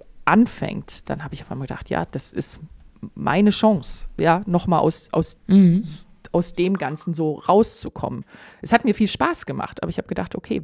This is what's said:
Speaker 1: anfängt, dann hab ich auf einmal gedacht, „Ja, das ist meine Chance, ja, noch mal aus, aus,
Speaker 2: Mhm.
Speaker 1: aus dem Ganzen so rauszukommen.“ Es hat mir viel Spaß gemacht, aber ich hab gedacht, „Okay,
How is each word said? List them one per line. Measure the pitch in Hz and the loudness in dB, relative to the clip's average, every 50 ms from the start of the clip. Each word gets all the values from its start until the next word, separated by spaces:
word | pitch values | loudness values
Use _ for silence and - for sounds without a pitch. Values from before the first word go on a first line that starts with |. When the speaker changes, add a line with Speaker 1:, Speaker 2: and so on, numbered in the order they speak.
| - - - - - | -12 -20 -20 -4 0
Speaker 1:
anfängt, | - 165 208 240 - - - - - - - - - - - - - | 4 6 6 4 4 0 -6 -6 -6 -6 -8 -10 -12 -16 -14 -8 -8
dann | 139 143 151 | -8 -8 -8
hab | 143 147 | -12 -12
ich | 139 - | -14 -12
auf | - | -12
einmal | - 131 135 | -10 -10 -8
gedacht, | - 131 - - - | -8 -10 -12 -6 -4
„Ja, | - - 170 - | -4 -4 -4 -4
das | - 135 - - - | -8 -10 -10 -8 -8
ist | - - - - - 156 - - - - - _ - - - _ | -6 -6 -6 -8 -10 -12 -20 -20 -20 -20 -20 _ -18 -18 -16 _
meine | - 71 - 147 180 208 208 | -6 -2 0 2 4 4 4
Chance, | 202 - - 214 208 - - - - - - - - | 4 4 4 4 4 2 -2 -6 -8 -8 -10 -10 -4
ja, | - 156 165 165 180 208 | 0 2 2 2 2 0
noch | 196 175 175 - | 0 0 0 2
mal | 196 175 156 | 2 2 2
aus, | - 160 165 - - - | 2 2 0 -2 -8 -4
aus, | - 165 170 - - _ _ | -2 -2 -2 -2 -6 _ _
Speaker 2:
Mhm. | - 185 196 190 175 170 190 233 156 - - - - - _ - - | 4 6 8 8 8 6 4 0 -4 -10 -14 -16 -20 -20 _ -18 -2
Speaker 1:
aus | - 170 170 - - | 0 0 0 0 -2
dem | - 175 185 196 | -2 0 0 0
Ganzen | 180 151 135 151 151 - 175 165 | -2 -4 -6 -6 -6 -6 -6 -2
so | 151 160 156 147 | -2 -2 -2 -2
rauszukommen.“ | - - - 180 208 226 - - - - - _ - - 131 131 - - _ - - - - - _ - | -4 0 4 4 4 4 4 0 -6 -8 -8 _ -8 -8 -6 -6 -8 -12 _ -20 -20 -20 -20 -18 _ 0
Es | - 233 | 2 2
hat | 233 - | 4 4
mir | 233 202 | 2 2
viel | - 220 190 | 2 2 0
Spaß | - - 254 330 339 - - | 2 0 0 0 0 -2 -4
gemacht, | - 135 135 - - - - - | -4 -6 -6 -6 -8 -8 -8 -8
aber | 170 | -6
ich | 165 - | -6 -8
hab | - | -8
gedacht, | - - - 180 - - | -6 -6 -6 -6 -6 -8
„Okay, | - - - - - | -12 -6 -4 -4 -4